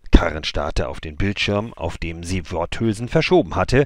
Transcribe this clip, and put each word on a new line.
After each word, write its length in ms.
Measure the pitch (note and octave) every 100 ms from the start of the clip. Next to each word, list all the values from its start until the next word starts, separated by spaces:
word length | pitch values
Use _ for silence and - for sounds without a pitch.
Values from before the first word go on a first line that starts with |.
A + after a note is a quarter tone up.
| -
Karen 320 | - E2+ D#2
starrte 440 | - E2 D2 - C2
auf 120 | -
den 180 | D#2+ D2+
Bildschirm, 560 | G2+ G2+ - G2+ A2+
auf 260 | - F2 -
dem 240 | E2 E2
sie 260 | E2+ F#2 D#2+
Worthülsen 600 | F2 F2 - A2+ G#2 A#2+
verschoben 460 | D#3+ - F#3 G2+ F#2
hatte, 300 | F#2 B2